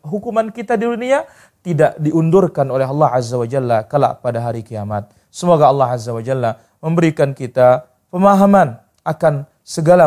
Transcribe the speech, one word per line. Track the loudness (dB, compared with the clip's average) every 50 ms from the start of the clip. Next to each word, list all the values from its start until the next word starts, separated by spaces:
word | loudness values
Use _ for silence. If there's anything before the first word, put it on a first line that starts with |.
| -14
hukuman | -10 -10 -8 -8 -6 -4 -4 -4 -4 -6
kita | -12 -6 -4 -4
di | -2 -2
dunia, | -4 -4 -6 -2 -2 -2 -2 -2 -6 _ _ _ _ _ _ -8
tidak | -6 0 2 0 0 0
diundurkan | -2 -4 -2 0 0 0 2 2 2 2 2 0 -4 -4 -2
oleh | -2 -2 -2
Allah | -2 -2 0 0 0
Azza | 0 -2 -4 -2 -4 -4
wa | -4 -2
Jalla | -4 -4 -2 0 -2 -2 -2 -2
kelak | -2 0 0 0 -2 -4
pada | -8 -6 -6 -4 -6
hari | -6 -8 -8
kiamat. | -10 -12 -12 -10 -10 -6 -6 -8 -8 -10 _ _ _ _ _
Semoga | -6 0 2 4 6 6 4 4
Allah | 4 0 -2 -2
Azza | -6 -6 -8 -8
wa | -8
Jalla | -6 -6 -4 -2 -2 -4 -4 -6 _ _ _ _ -6
memberikan | -4 -2 0 0 0 2 0 -2 -2 -2
kita | -6 -10 -8 0 2 4 4 4 4 0 _ _ _ _ _ -4
pemahaman | 0 2 4 4 4 4 4 6 4 4 2 -2 -12 _ _ _ _
akan | -8 -8 -6 0 0 0 0 0 -6 _ _ _ _
segala | -12 -8 -4 2 4 4 6 6